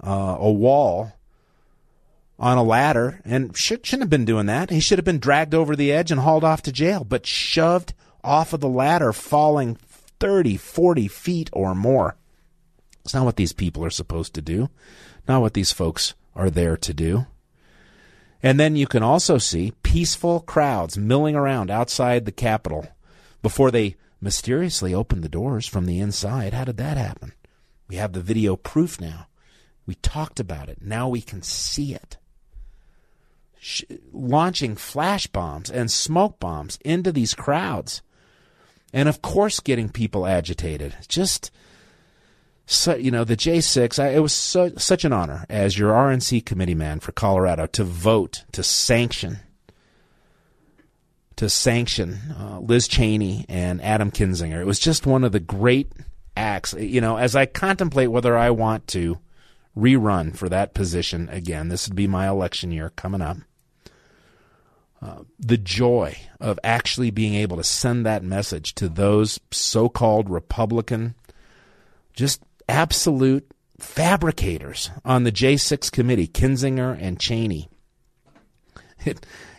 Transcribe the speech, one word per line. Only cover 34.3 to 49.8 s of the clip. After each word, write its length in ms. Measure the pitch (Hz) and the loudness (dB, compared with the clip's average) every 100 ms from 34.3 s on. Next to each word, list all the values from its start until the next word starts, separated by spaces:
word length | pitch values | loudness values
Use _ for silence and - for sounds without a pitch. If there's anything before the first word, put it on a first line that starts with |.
| 147 175 170 135 | 2 2 0 -4
flash 540 | 104 - 139 170 202 - | -6 -8 -2 0 -2 -2
bombs 420 | 95 82 73 98 | -4 -6 -8 -8
and 200 | 123 117 | -4 -2
smoke 500 | - - 165 208 - | -2 0 2 2 0
bombs 400 | 90 78 73 - | -8 -6 -10 -8
into 280 | 143 170 180 | -2 0 0
these 220 | 151 113 | 0 -2
crowds. 680 | - - 151 190 107 - - - _ _ _ _ _ _ _ _ | -2 -2 -2 -2 -6 -8 -12 -14 _ _ _ _ _ _ _ _
And 160 | 127 147 | 0 0
of 140 | - | 0
course, 380 | - 196 208 - | 0 2 2 0
getting 280 | - 120 107 | -2 -2 -2
people 380 | 117 110 101 92 | -2 -2 0 0
agitated. 680 | 90 80 82 85 73 71 - - | 0 0 -6 -6 -6 -8 -12 -6
Just, 420 | 165 190 - - - _ _ _ _ _ _ _ _ _ _ - | -2 -2 -2 -8 -18 _ _ _ _ _ _ _ _ _ _ -2
so, 280 | - 170 | 0 2
you 160 | 135 131 | 0 0
know, 140 | 120 | 0
the 120 | 113 113 | 2 0
J 240 | 165 170 | 2 2
six, 380 | - 131 120 - | 2 2 2 2
I, 100 | 143 | 2
it 120 | 143 | 4
was 120 | 151 | 2
so, 380 | - - 180 180 - | 0 0 2 2 0
such 280 | - 185 | 0 2
an 80 | 156 | 2
honor 340 | 113 80 73 - | 0 -2 -6 -6
as 300 | 107 101 95 | 0 0 2
your 140 | 104 | 4
R 160 | 113 139 | 4 4
N 100 | 131 | 2
C 200 | - 120 | 0 -2
committee 340 | - 95 90 | -2 -2 0
man 260 | 80 78 76 | 0 -2 -6
for 120 | - | -8
Colorado 540 | - 104 95 92 80 78 | -2 2 4 2 0 -2
to 180 | - | -2
vote 600 | 92 85 101 113 90 - - | -2 0 2 2 0 -6 -12
to 100 | - | -6
sanction, 760 | - - - 117 120 - 87 104 - _ _ _ | -2 0 2 2 0 -4 -8 -10 -14 _ _ _